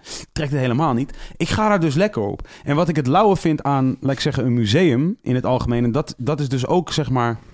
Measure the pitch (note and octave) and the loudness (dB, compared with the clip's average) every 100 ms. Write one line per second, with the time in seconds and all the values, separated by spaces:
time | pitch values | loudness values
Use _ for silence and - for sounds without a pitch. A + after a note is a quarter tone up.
0 | - - - - D3 C#3+ B2+ A#2+ D#3+ C3+ | -16 -14 -10 -6 -4 -2 0 0 0 0
1 | C#3 - - - E3 G#3 G#3+ G3+ D#3+ C3+ | -4 -8 -16 -6 -2 0 2 2 2 2
2 | G#3 B2+ G2+ - - - - D3 F3 D#3 | 0 0 -4 -4 -10 -10 -2 0 2 0
3 | B2+ E3+ G#3+ F#3 E3+ D3 C#3+ C#3 C3 - | 2 4 4 2 2 0 0 0 0 0
4 | C3+ C3+ D#3 C#3 B2 A#2+ G#2+ C3+ F3+ A#2+ | -2 -2 -2 -2 0 0 2 4 4 2
5 | D#3+ A3+ - B2+ A#2+ B2+ B2 A#2+ A#2+ B2 | 0 -4 -2 -2 0 0 0 0 0 -2
6 | - - B2 D3 C#3 C3 B2+ F3 D#3+ - | -4 -6 -4 -2 -2 -2 0 0 0 -4
7 | C#3 B2+ A#2 A2+ - | -2 0 0 -2 -10